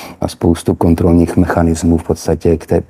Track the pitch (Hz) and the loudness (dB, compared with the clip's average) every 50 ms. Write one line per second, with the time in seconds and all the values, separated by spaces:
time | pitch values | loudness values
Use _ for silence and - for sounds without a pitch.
0 | - - - - 85 85 - - - 87 85 - - - 87 - - 87 82 - | -14 -16 -10 -8 -8 -8 -6 -2 0 0 0 0 0 -2 -2 0 2 0 2 2
1 | 92 90 85 85 85 - - - 90 - - 90 82 82 82 80 - 85 85 82 | 2 2 4 4 2 2 2 0 0 0 0 0 0 0 0 0 0 0 0 0
2 | - - 82 - - - 82 78 - 87 82 80 - - 90 85 - | 0 -4 -6 -4 -2 -4 -4 0 0 0 0 0 -2 -2 -2 -2 -2